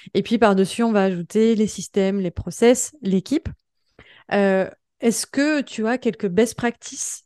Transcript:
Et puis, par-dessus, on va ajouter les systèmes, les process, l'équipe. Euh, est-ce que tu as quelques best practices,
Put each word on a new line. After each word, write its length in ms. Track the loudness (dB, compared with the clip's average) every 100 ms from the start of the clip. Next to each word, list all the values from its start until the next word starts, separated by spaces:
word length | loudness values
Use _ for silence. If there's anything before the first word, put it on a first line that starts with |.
| -6
Et 100 | -4
puis, 140 | 0 2
par-dessus, 460 | 4 4 0 0
on 100 | 0
va 120 | 2
ajouter 500 | 0 -2 -2 2 2
les 120 | 2 0
systèmes, 540 | -4 -6 -2 0 0
les 100 | -4
process, 640 | -6 -10 0 2 4 0 -8
l'équipe. 480 | -2 0 0 -4 -4 -12 _ _ _ _ -20 -20 -4
Euh, 340 | 0 2 2 -2 -8 _ _
est-ce 260 | -2 0 -2
que 360 | -2 0 0
tu 240 | -2 -4 -4
as 100 | -2
quelques 320 | -2 -2 -2
best 260 | 0 0
practices, 680 | 0 -6 -6 -10 -12 -10 -12